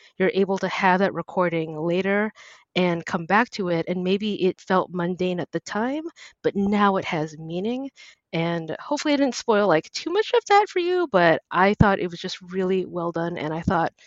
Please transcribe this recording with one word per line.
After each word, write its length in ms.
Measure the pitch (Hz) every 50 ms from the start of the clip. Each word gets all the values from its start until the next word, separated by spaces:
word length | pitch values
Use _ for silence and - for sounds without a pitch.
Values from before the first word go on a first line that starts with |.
| _ - _
You're 140 | - 190 185 -
able 240 | 185 196 180 196 185
to 80 | -
have 320 | 180 - - 208 190 180 185
that 140 | 196 185 -
recording 640 | 165 170 - - 190 180 175 165 165 160 160 160
later 540 | 151 160 170 170 185 190 190 196 202 208 220 - - - - - - _ _ _
and 300 | 175 180 180 170 170 160
come 220 | - - 180 170
back 240 | 160 185 214 247 -
to 180 | - - 196 175
it. 160 | 175 165 165
And 160 | - 180 185 180
maybe 420 | 180 196 202 208 214 202 - 175
it 140 | 185 170 -
felt 300 | - - 196 185 - -
mundane 480 | 170 180 170 175 185 165 185 185 180 175
at 120 | - -
the 80 | - 165
time, 460 | - - - 208 226 254 277 311 311 330 - - - - - _
but 140 | - 156 -
now 420 | 196 196 196 208 202 208 202 190
it 80 | 190 -
has 320 | - - 160 151 160 156
meaning. 540 | 151 160 160 170 180 190 226 247 254 269 269 - - - - - _ _ _
And 440 | - 170 165 170 170 170 160 160 151 -
hopefully 340 | - - 294 285 - 311 285
I 40 |
didn't 180 | 269 277 269 233
spoil, 320 | - - - 220 202 208
like, 240 | 196 160 160 - -
too 180 | - - - 320
much 220 | 349 415 440 - -
of 80 | 480 - -
that 200 | 403 403 427 -
for 100 | - 359
you, 280 | 339 349 359 359 349 285
but 320 | - 185 175 165 156 - - _
I 240 | - 170 190 202 208
thought 240 | - 226 208 196 -
it 100 | - 180
was 100 | 170 175
just 220 | - 185 - -
really 460 | 185 175 180 190 185 185 190 190 180
well 240 | - 170 175 170 170
done. 260 | 170 170 165 170 175
And 160 | - 131 156 160
I 80 | 165
thought, 320 | 170 - 190 165 165 - - _ -